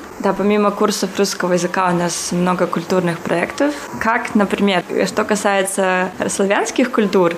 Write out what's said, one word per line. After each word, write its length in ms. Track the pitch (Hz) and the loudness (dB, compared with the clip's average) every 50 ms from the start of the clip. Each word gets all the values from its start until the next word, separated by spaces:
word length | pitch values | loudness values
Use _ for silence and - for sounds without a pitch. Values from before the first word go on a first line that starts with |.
| - - - - | -4 -10 -8 -2
Да, 140 | - 302 | -2 -2
помимо 400 | - - 196 208 208 208 208 202 | 0 2 2 2 2 4 2 2
курсов 380 | 202 - 320 - - - - 185 - | 2 2 0 0 0 -2 -4 -2 0
русского 360 | - 202 196 - - - 180 | 0 0 0 0 -2 0 0
языка 360 | 180 180 170 175 180 190 190 180 | 2 0 0 0 0 0 0 2
у 20 | 175 | 2
нас 380 | 175 175 170 165 - - - | 2 0 0 -2 -4 -6 -4
много 340 | 180 175 180 185 180 175 180 | -2 0 2 2 2 2 0
культурных 540 | 175 - 175 165 - 190 185 175 175 165 165 | 0 0 -4 -2 0 0 0 2 0 -2 -4
проектов. 520 | - - 180 170 185 - - - 285 294 285 - - - - 240 | -2 -2 0 0 0 -2 0 0 0 0 0 -4 -8 -12 -8 -4
Как, 340 | - 220 226 247 240 - - | -2 0 0 0 -2 0 2
например, 480 | 214 202 185 208 - 202 202 190 175 170 - - - 190 | 2 2 2 2 2 2 2 2 0 0 0 -2 0 0
что 180 | 190 - 202 226 | 0 0 -2 0
касается 840 | - 214 202 - 208 196 196 190 190 - - 190 185 185 185 185 190 - - - - | 0 0 0 0 2 2 2 0 -2 -2 0 0 2 2 0 0 -2 -4 -4 -4 -4
славянских 640 | - - 202 196 202 - 440 - - - 254 247 | -2 0 0 0 0 0 0 0 0 0 0 2
культур, 440 | - - 214 196 - 196 180 170 170 | 2 0 0 2 4 4 4 2 0